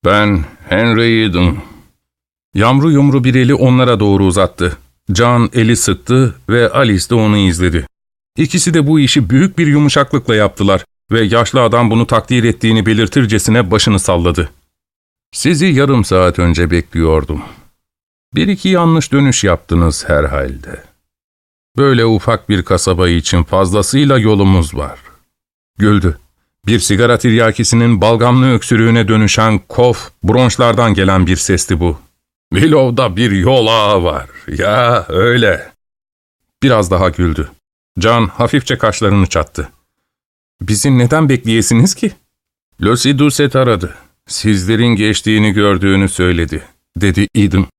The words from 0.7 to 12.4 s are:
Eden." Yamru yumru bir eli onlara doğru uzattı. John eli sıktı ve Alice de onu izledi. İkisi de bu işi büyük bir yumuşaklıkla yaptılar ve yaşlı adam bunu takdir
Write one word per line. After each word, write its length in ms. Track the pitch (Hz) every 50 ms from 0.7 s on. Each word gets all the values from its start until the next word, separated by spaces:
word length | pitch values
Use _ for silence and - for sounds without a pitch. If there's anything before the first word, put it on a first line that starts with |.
| 87 98 113 117 113 110 117 117 113 113 110
Eden." 320 | 107 85 87 90 87 - - - - - - - _ _ _ _ _ _ _ _ _ _ _ _ _ _
Yamru 360 | 95 104 117 131 139 143 165
yumru 340 | 151 139 139 143 131 139 123
bir 100 | 131 123
eli 200 | 131 127 120 143
onlara 460 | - 127 127 127 127 131 123 120 101
doğru 240 | 104 104 98 98 98
uzattı. 540 | 95 87 98 95 87 - - 87 87 - - _ _ _ _ _ - 95
John 360 | 90 117 120 123 120 117 -
eli 240 | - 127 113 113 117
sıktı 580 | - - - 95 - - - 123 131 131 117 - - _ -
ve 220 | 107 120 117 107
Alice 400 | - 135 139 117 101 92 - -
de 40 | 120
onu 220 | 117 110 107 104
izledi. 500 | 104 98 92 85 85 90 90 78 82 69 - _ _ _ _ _ _ _ _ _
İkisi 380 | - 156 - - 185 - 180 160
de 120 | 165 147
bu 140 | 143 156 156
işi 300 | 139 123 - 151 117 85
büyük 280 | 165 165 185 190 190 -
bir 80 | 170
yumuşaklıkla 680 | 151 143 147 147 143 - 147 139 - - 139 127 - 113
yaptılar 500 | 107 104 98 - - 101 98 95 92 - _ _ _ _ _
ve 80 | 113 117
yaşlı 420 | 113 98 110 117 117 - - 135
adam 280 | 120 113 104 120 120 110
bunu 160 | 110 113 117
takdir 380 | - 127 113 - - 127 123